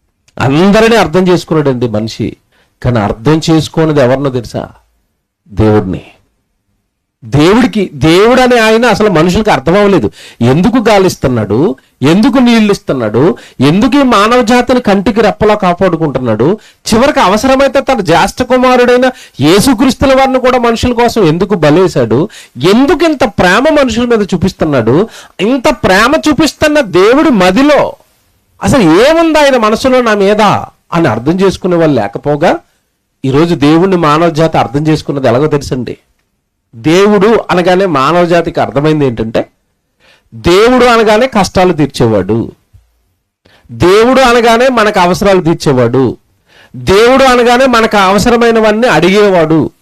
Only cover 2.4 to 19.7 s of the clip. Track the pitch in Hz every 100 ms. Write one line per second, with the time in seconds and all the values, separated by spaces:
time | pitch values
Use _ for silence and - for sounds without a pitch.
2.4 | _ _ _ _ 127 120 101 110 120 160
3.4 | 151 160 147 - 156 147 123 135 139 127
4.4 | 110 - - - _ _ _ _ _ _
5.4 | _ 95 107 107 92 82 - _ _ _
6.4 | _ _ _ _ _ _ _ _ 113 120
7.4 | 160 226 - 208 180 139 156 175 220 247
8.4 | 254 240 220 226 240 196 214 165 175 190
9.4 | 214 147 165 196 202 180 104 - - -
10.4 | 117 143 185 254 226 208 185 - 139 120
11.4 | 104 107 180 254 _ - 131 185 254 254
12.4 | 240 233 208 196 - 143 110 110 160 254
13.4 | - - 135 180 240 285 262 214 214 247
14.4 | 208 247 240 247 226 196 190 208 214 -
15.4 | 214 208 185 175 190 160 160 127 127 107
16.4 | 139 214 - _ - 220 277 285 202 214
17.4 | 262 262 277 277 262 247 185 160 190 -
18.4 | 247 254 254 254 247 247 254 - - -
19.4 | 139 196 269